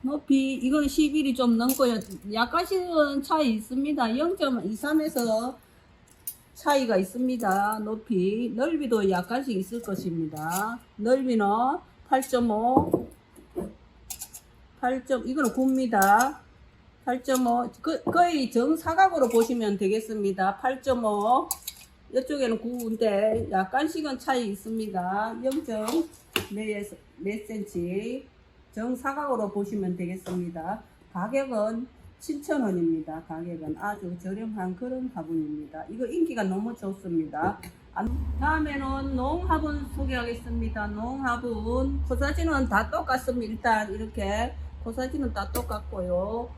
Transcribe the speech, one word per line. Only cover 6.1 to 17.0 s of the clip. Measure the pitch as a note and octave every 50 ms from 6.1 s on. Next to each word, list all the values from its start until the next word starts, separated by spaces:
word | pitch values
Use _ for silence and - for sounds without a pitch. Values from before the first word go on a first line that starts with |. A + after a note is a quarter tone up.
| - _ - - - - - _ -
차이가 | - - D4+ D4 C#4 C4 A3+ A3
있습니다. | F#3 F#3+ F#3+ - B3 B3+ B3+ B3+ A#3 A3 G3+ F#3 G3 G3+ G#3 A3 A3
높이, | G#3+ G#3 A3 G#3+ - - A#3 F#3 F3+ F#3+ G#3 A3 A#3+ A#3 G3
넓이도 | A3 C4 E4 E4 D4+ D4 B3 A#3 A3 G3+ F#3+
약간씩 | F#3 F3+ F3+ - A#3+ B3+ C#4 C4 A3+
있을 | F#3 F#3+ - A3+ A#3
것입니다. | A#3 G#3+ F#3+ E3+ - F#3 E3 E3 D#3+ D#3 D#3 D3+ D#3 D#3+ F3 F#3 G3+ A3 A#3 A#3+ - _ _
넓이는 | - G3+ A3+ B3+ C4+ C4+ B3+ A#3+ A3 G#3 G3 G3+ A3 B3 C4 D4 F4+ - - - _ - -
팔점오, | - C4 C4 - - B3 A#3+ A#3 G#3+ G#3+ A3+ A#3+ B3+ - - - - - - - - - _ _ _ - - - - - - - - - - - _ - - - - - - - - - _ - - - - - - -
팔 | - B3 C4 C4 B3+
점, | - C4+ B3 -
이거는 | A#3 B3+ D4+ C#4+ A#3 -
구입니다. | - C4 C4+ C4 C4 C4 A#3+ A3+ G3+ G3 G3 G3+ A3 B3 C4 D4+ - - - - - - - _ - - - - _